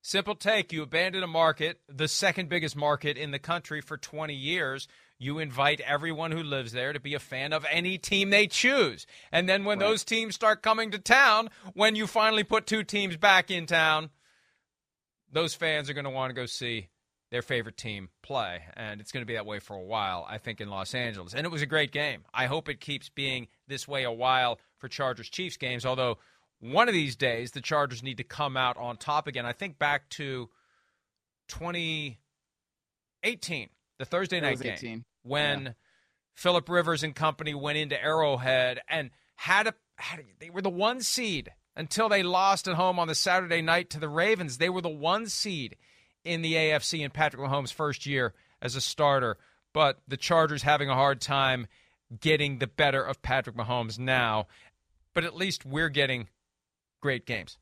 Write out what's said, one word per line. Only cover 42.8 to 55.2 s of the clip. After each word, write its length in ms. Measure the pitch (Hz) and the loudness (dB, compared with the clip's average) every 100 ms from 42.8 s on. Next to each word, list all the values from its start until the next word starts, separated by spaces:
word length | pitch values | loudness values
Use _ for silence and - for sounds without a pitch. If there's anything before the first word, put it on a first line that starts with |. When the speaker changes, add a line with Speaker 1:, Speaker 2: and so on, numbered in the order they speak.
| 185 180 | 2 2
Speaker 1:
on 120 | 165 | 0
the 60 | 151 | 0
Saturday 460 | 196 185 180 165 | 4 2 2 0
night 280 | 160 170 180 | 2 2 0
to 100 | 151 | -8
the 80 | 151 | -4
Ravens. 500 | 151 196 220 165 123 | 0 2 2 -2 -2
They 120 | 170 | -2
were 100 | 185 | 0
the 80 | 170 | -4
one 400 | 151 156 196 226 | -2 0 0 -2
seed 480 | - 214 170 123 - _ _ _ _ | -4 -4 -4 -8 -12 _ _ _ _
in 200 | 165 170 | -6 -2
the 120 | 165 160 | 0 2
A 160 | 156 | 4
F 120 | 151 - | 2 0
C 180 | 165 | -4
in 80 | 143 | -4
Patrick 300 | 147 156 120 | 0 0 0
Mahomes' 320 | 135 139 127 | -2 -2 -2
first 320 | - 151 135 139 | -4 -4 -2 -2
year 280 | 139 117 - _ _ | 0 0 -4 _ _
as 160 | 127 131 | -8 -4
a 40 | |
starter, 560 | - - 147 139 120 101 _ _ _ | -6 2 4 4 2 -4 _ _ _
but 260 | 151 147 - - | 2 2 2 -8
the 80 | 139 | -6
Chargers 480 | - 170 156 147 | 2 4 4 2
having 240 | 135 147 139 | 2 4 4
a 80 | 131 | 4
hard 240 | 139 135 | 4 2
time 480 | - 139 135 127 113 _ _ _ _ 113 | 0 2 2 0 -6 _ _ _ _ -4
getting 380 | 156 156 143 131 | 2 2 2 -2
the 80 | 131 | -6
better 360 | - 147 135 | 2 2 2
of 180 | 131 135 | -2 -6
Patrick 360 | - 131 123 117 | -2 -2 -2 -8
Mahomes 420 | 110 123 113 107 | -4 -2 -4 -6
now. 480 | 127 131 120 107 101 - - _ _ _ _ | 0 2 2 0 -2 -12 -20 _ _ _ _
But 120 | - | -4